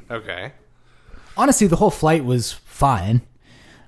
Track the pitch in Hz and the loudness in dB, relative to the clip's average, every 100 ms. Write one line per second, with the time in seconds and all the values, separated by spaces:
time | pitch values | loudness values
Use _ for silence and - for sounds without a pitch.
0 | - 113 107 87 107 - _ _ _ _ | -6 -10 -10 -12 -12 -16 _ _ _ _
1 | - - - - 254 - 202 165 202 - | -20 -20 -14 -2 0 2 2 4 2 2
2 | 156 165 127 123 113 - - - 139 117 | 0 0 0 -2 -2 -10 -18 -2 0 0
3 | 92 123 - _ _ - - - | 0 0 -2 _ _ -20 -20 -20